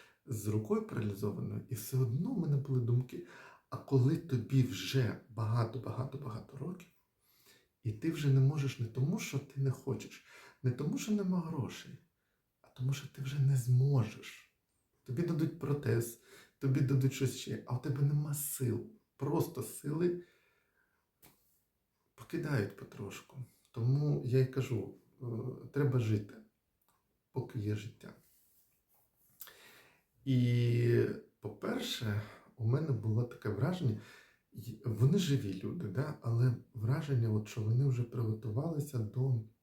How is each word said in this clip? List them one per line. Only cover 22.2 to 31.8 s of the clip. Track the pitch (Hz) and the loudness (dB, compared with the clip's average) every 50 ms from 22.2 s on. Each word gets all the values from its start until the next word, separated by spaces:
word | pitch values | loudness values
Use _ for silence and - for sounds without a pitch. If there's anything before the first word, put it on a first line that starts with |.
| - - - 165 147 156 151 120 98 - - - | -14 -6 -6 -4 -2 0 0 0 0 0 -4 -12
потрошку. | - - - - 101 98 90 - - _ - 131 123 - _ _ _ _ | -18 -16 -12 -10 -10 -10 -10 -12 -16 _ -14 -14 -14 -14 _ _ _ _
Тому | - 117 113 123 135 143 147 147 147 147 - | -6 -2 2 2 4 4 4 2 2 0 0
я | 120 120 131 | 2 4 4
й | 131 | 4
кажу, | 131 - 135 123 - 120 104 95 - - - _ _ _ - | 4 2 -2 -2 0 -2 -4 -4 -6 -10 -16 _ _ _ -12
е, | 131 120 113 110 110 127 - - - 117 - | -8 -6 -6 -4 -6 -6 -8 -10 -12 -8 -2
треба | 139 139 127 123 123 | 0 2 2 4 2
жити, | 110 107 107 101 - - - - - _ _ _ _ _ _ _ _ _ _ _ _ _ _ _ _ _ | 2 4 2 0 0 -4 -14 -18 -20 _ _ _ _ _ _ _ _ _ _ _ _ _ _ _ _ _
поки | - 135 120 - - 120 | -8 -8 -8 -6 -6 -6
є | 101 107 104 | -2 -2 -2
життя. | 107 - - - - - - - - _ _ _ _ _ _ _ _ _ _ _ _ _ _ _ _ _ _ _ _ _ _ _ - - - - - - - - - - - _ _ _ _ _ _ - | -4 -4 -10 -14 -16 -18 -20 -20 -20 _ _ _ _ _ _ _ _ _ _ _ _ _ _ _ _ _ _ _ _ _ _ _ -20 -20 -20 -20 -20 -20 -20 -20 -20 -20 -20 _ _ _ _ _ _ -2
І, | 135 131 123 123 120 120 120 120 120 120 120 120 120 117 117 - - - - - - _ _ | 2 4 4 4 4 4 4 4 4 4 4 4 6 6 6 4 2 0 -6 -10 -18 _ _
по-перше, | - 104 - - - - 240 262 | -10 -10 -10 -6 -4 -2 -2 -2